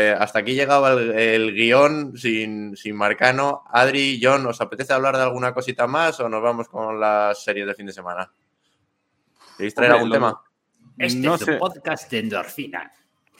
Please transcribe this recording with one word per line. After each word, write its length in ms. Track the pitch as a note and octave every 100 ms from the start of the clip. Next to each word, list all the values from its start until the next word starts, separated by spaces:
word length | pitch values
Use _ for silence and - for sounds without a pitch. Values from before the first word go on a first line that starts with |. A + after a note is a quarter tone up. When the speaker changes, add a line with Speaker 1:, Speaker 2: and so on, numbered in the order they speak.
| G#2+
Speaker 1:
eh, 0 |
hasta 260 | F#2+ G#2 A2
aquí 140 | G#2+
llegaba 400 | C3 C#3 C#3+ C3+
el, 180 | B2+ A#2
el 400 | A2 A2+ A2+ A2
guión 640 | G2+ A#2 B2+ D3 D3+ C#3 A#2+
sin, 640 | B2 A2 G#2+ G#2+ G#2 G2
sin 180 | G#2+ G#2
Marcano. 680 | G#2 G#2+ B2+ C3 C#3 C#3+ -
Adri, 520 | A#2+ C3 C#3 C#3 B2+
John, 220 | B2+ C#3 B2+
¿os 160 | A#2
apetece 320 | A2 A2+ C3
hablar 240 | C3+ C3+ C3
de 60 |
alguna 300 | B2+ B2 B2
cosita 320 | B2 B2+ A#2+ A#2+
más 320 | D3 E3 D3
o 80 | A#2
nos 120 | A2
vamos 280 | A#2 A#2 A2+
con 280 | A#2 A2 A2
las 460 | G#2+ G#2+ G#2 G#2
series 240 | - G2+ G2+
de 80 | G2
fin 120 | G2+
de 60 |
semana? 380 | F#2+ F2+ F2 F#2 _ _ _ _ _ _ _ _ _ _ _ _ -
¿Queréis 180 | G2+ -
traer 160 | A#2+
Speaker 2:
Hombre, 80 | A#2+
Speaker 1:
algún 100 | A#2
Speaker 2:
lo 60 | A2+
Speaker 1:
tema? 260 | A2+ A2 _ _ _ _ _ -
Speaker 3:
Este 220 | A#2+ B2+
Speaker 2:
no 160 | C#3+ E3+
Speaker 3:
es 60 |
un 40 | E3
Speaker 2:
sé. 100 | D3
Speaker 3:
podcast 520 | F3+ - E3 D3+ -
de 100 | A2+
endorfina. 720 | A2 F#3+ - - C#3 E2+ - _ _ _ _